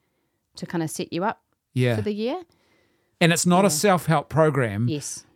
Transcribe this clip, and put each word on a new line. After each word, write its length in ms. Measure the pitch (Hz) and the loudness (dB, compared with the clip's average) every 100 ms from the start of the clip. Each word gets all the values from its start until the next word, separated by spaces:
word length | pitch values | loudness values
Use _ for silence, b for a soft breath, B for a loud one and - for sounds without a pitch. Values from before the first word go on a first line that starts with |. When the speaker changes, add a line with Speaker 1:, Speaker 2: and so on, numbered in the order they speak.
| _ _ _ _ _ - | _ _ _ _ _ -14
Speaker 1:
to 100 | - | -6
kind 160 | 170 | -4
of 60 | 156 | -4
set 220 | - - | -6 -6
you 120 | 170 | -4
up 180 | 208 - _ _ _ | -4 -6 _ _ _
Speaker 2:
Yeah. 220 | 127 123 110 | 0 0 0
Speaker 1:
for 60 | |
the 100 | 104 | -2
year. 300 | 104 233 359 - _ _ _ _ _ _ - | -4 -4 -6 -10 _ _ _ _ _ _ 0
Speaker 2:
And 120 | 165 | 2
it's 140 | 170 180 | 2 2
not 180 | 180 | 4
a 20 | 202 | 4
Speaker 1:
Yeah. 20 | |
Speaker 2:
self-help 580 | 147 208 180 151 156 - | 2 2 2 2 0 0
program. 580 | 147 156 135 113 101 120 | 2 2 2 -2 -2 -2
Speaker 1:
Yes. 360 | 147 - - - | -4 -8 -14 -18